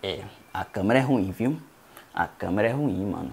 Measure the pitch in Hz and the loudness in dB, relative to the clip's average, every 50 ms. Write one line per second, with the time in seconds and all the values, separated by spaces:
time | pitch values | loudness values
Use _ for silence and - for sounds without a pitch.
0 | - 98 90 - 98 101 - - - - - 98 95 - - 107 95 101 117 131 | -4 -4 -6 -6 -8 -12 -14 -18 -20 -10 -8 -8 -8 -6 -4 0 2 4 4 4
1 | 135 131 143 120 92 95 90 - 110 127 156 160 156 - - - - - - - | 4 4 2 2 2 0 -2 -2 0 0 0 -2 -6 -16 -20 -20 -20 -20 -20 -20
2 | - - - - 87 - - - - 90 87 104 107 117 120 139 151 135 92 92 | -20 -12 -4 -4 -4 -4 -4 -8 -4 -2 0 2 2 2 2 2 0 0 0 0
3 | 98 104 85 80 87 64 | -2 -2 -4 -4 -6 -8